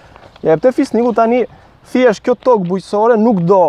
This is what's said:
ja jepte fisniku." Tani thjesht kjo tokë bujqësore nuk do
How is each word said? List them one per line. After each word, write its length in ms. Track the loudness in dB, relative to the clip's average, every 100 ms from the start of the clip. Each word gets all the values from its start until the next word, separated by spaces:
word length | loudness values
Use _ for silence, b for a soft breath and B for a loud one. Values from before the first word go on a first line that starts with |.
| B B B B
ja 80 | -2
jepte 200 | 0 0
fisniku." 420 | -2 -2 -2 -2
Tani 320 | 0 0 -2 -4 b b b -6
thjesht 320 | 0 0 0
kjo 120 | -4 -2
tokë 300 | 0 0 -2
bujqësore 480 | -6 -4 -2 0 2
nuk 240 | 0 0 2
do 160 | 2